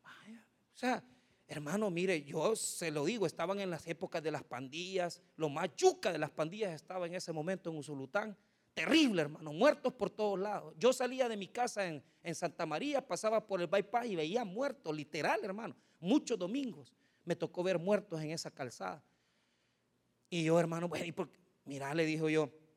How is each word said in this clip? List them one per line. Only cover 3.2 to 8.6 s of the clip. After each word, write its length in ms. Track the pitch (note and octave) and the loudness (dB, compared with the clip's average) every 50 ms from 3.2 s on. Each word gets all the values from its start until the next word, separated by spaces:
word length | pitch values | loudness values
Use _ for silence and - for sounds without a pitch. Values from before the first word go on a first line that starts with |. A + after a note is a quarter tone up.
| F#3+ | 0
estaban 340 | D#3 - - E3 F3 G3+ G3+ | 0 0 -2 -2 -2 -2 -2
en 100 | G3 F#3 | -2 -4
las 160 | F3 D3 - | -4 -6 -6
épocas 360 | E3+ E3+ - F#3+ E3+ - E3+ | -8 -6 -6 -6 -6 -4 -4
de 80 | D3 D#3 | -2 -2
las 120 | D3+ C3+ | -4 -4
pandillas, 800 | - - - B2 C3+ C3 C#3 E3 F3+ F#3 F#3+ F#3 F3 E3+ - - _ _ _ | -6 -8 -8 -8 -8 -8 -8 -8 -8 -2 -2 -2 -2 -2 -4 -10 _ _ _
lo 120 | - D#3+ D3+ | -2 -2 -2
más 220 | C#3 D#3 F3+ F3+ - | 0 -2 -2 -4 0
yuca 360 | - F4+ F#4 D#4+ - - G#3+ | 6 6 6 6 6 -2 0
de 60 | E3+ D#3 | 0 0
las 120 | D3+ D3 | -2 -2
pandillas 420 | - - D#3 D#3 F#3 G#3+ A3 F#3 | -2 -2 -2 -2 0 -2 -4 -4
estaba 340 | D#3+ D3 - - F#3 F#3 F3 | -4 -8 -10 -8 -6 -4 -4
en 80 | E3+ F3 | -4 -4
ese 180 | F#3 - - | -6 -6 -4
momento 380 | D#3+ D#3 D3+ E3+ F#3+ F#3 - E3+ | -4 -4 -2 -2 -4 -2 -4 -6
en 60 | D#3+ | -6
Usulután. 600 | D3+ C3+ D3 D3 C3+ C3+ C3 - G3+ A3 A3 G3 _ _ _ _ _ | -6 -6 -6 -8 -8 -8 -2 -2 -2 -2 -2 -10 _ _ _ _ _